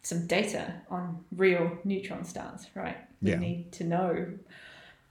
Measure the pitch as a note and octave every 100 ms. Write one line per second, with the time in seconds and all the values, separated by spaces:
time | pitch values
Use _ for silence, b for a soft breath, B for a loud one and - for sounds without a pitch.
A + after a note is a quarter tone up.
0 | - E3+ E3+ F3+ G#3+ - - E3+ - F3+
1 | F3 E3+ - F3+ F#3+ F3 E3+ E3+ G3 F#3+
2 | - - F3 - - - - - - -
3 | - - F#3+ F3 F3 F3 - - E3+ E3+
4 | F#3 - F3 - - B B B B B
5 | -